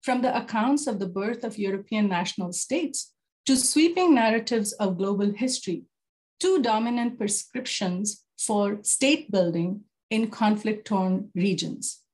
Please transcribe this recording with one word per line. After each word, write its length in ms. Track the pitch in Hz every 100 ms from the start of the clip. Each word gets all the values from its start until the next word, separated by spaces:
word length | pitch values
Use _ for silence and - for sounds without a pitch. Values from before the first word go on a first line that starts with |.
From 200 | - 247
the 120 | 247
accounts 520 | 240 - 226 233 285 285
of 120 | 208
the 100 | 190
birth 360 | 185 202 240
of 140 | 233 214
European 500 | 196 196 196 220 208
national 440 | 180 175 - 180
states 600 | 180 - 285 311 - - _ _ _
to 120 | - 262
sweeping 580 | 254 294 330 339 359
narratives 580 | 269 226 226 220 233 208
of 220 | - 202 180
global 360 | 196 202 202
history, 520 | 202 254 - - 170 - _ _ _ _ _
two 220 | 359 381
dominant 560 | 240 220 233 240 240 247
prescriptions 1040 | 208 - - 247 247 - 180 180 208 - _ -
for 400 | - 208 202 208
state 480 | - - 269 302 -
building 520 | 196 175 170 170 208 - _ _
in 200 | 220 226
conflict-torn 1000 | - 214 208 214 214 - 196 185 185 208
regions. 680 | 180 196 170 170 - - - _